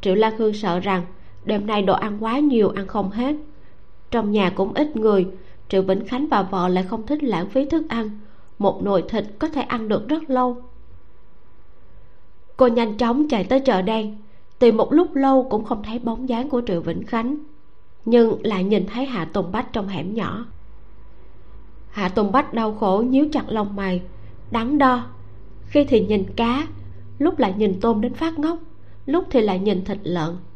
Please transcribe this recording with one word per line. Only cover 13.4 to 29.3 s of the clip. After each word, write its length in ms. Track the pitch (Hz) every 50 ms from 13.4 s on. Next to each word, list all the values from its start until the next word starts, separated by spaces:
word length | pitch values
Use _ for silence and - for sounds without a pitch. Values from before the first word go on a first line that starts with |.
| 196
tới 160 | 214 254 269
chợ 220 | 269 262 226 185 190
đen, 340 | 185 220 220 220 214 208 - - - - - - - - -
tìm 180 | 254 233 220
một 160 | 220 220 - 277
lúc 220 | 302 359 349 -
lâu 320 | 277 269 269 269 262 254 254
cũng 140 | 202 214 226
không 180 | - 254 214 208
thấy 160 | 214 220 240
bóng 300 | 240 233 226 226 254 254
dáng 200 | 240 226 254 302
của 140 | 277 240 240
Triệu 140 | 240 190 170
Vĩnh 260 | 165 165 170 170 -
Khánh, 300 | - - 226 226 247 285 302 - - - - - - - - - - - - -
nhưng 360 | 226 233 240 233 226 208 - -
lại 220 | 226 214 185 185
nhìn 220 | 196 214 214 202
thấy 200 | 208 - 240 262
Hạ 180 | 277 247 208 165
Tùng 280 | 156 - 208 185 170 180
Bách 200 | 214 247 247 -
trong 160 | 233 214 196
hẻm 260 | 196 165 147 180 208
nhỏ. 320 | 226 196 - - 208 240 240 - - - - - - - - - - - - - - - - - - - - - - - - - - - -
Hạ 180 | - - 202 185
Tùng 240 | 185 226 214 202 196
Bách 220 | 220 202 - -
đau 200 | 233 226 214 214
khổ 300 | 214 226 196 185 202 226 254
nhíu 180 | 254 269 294 302 -
chặt 120 | 277 208 208
lông 280 | 214 220 208 202 202
mày, 260 | 202 196 190 185 180 180 - - - - - - - - -
đắn 280 | - 233 226 240 285 294
đo, 260 | 277 262 254 247 240 - - - - - - - - - - - -
khi 180 | - - 294 285
thì 220 | - 262 214 196
nhìn 180 | 190 214 202 185 180 -
cá, 300 | - 233 233 240 269 311 330 - - - - - - - - - -
lúc 200 | 277 320 - -
lại 160 | 240 196 190
nhìn 240 | 208 214 208 190 180
tôm 200 | 190 226 233 214
đến 140 | 214 247 254
phát 240 | - 320 330 320 320
ngốc, 200 | 285 311 339 330 - - - - - - - - -
lúc 180 | - 269 339 359 -